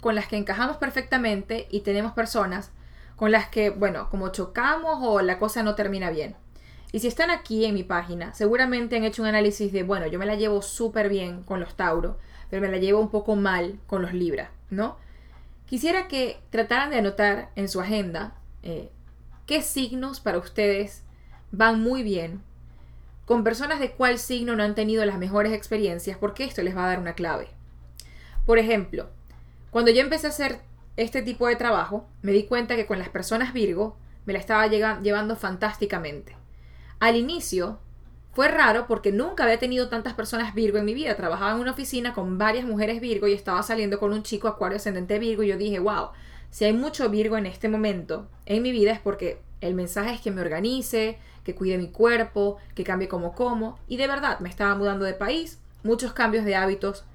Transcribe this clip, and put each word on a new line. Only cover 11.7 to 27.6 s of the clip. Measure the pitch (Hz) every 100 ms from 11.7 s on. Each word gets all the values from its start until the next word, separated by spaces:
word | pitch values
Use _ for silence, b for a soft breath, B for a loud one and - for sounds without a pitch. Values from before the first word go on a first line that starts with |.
Tauro, | - 180 165 170 B B B B
pero | 190
me | 196
la | 185
llevo | 190 208
un | 214
poco | 214 214 208
mal | 196 180 175 202 -
con | 190
los | 180
Libra, | 180 170 - - - -
¿no? | 190 240 b b b b b b b -
Quisiera | 247 311 370 370
que | 269 247 - -
trataran | 226 220 240 285
de | 254
anotar | 202 202 208 202 - -
en | 196
su | 190
agenda, | 185 214 180 165 214 - - -
eh, | - 165 - - - - - -
qué | - 302
signos | 311 277 247 254 269 262
para | 208 175
ustedes | 175 - 202 196 202 - b b b b -
van | 190 220 220
muy | 226 262
bien, | 214 185 165 196 - - b b b b b b -
con | 233
personas | 220 226 285 302
de | 254
cuál | - 247 240
signo | - 247 240 220
no |
han | 208
tenido | 208 214 220
las | 208 196
mejores | 185 202 214
experiencias, | 214 - 214 196 170 190 185
porque | 208 208
esto | 262 -
les | 180
va | 185
a | 185
dar | 180
una | 175
clave. | 165 170 147 - -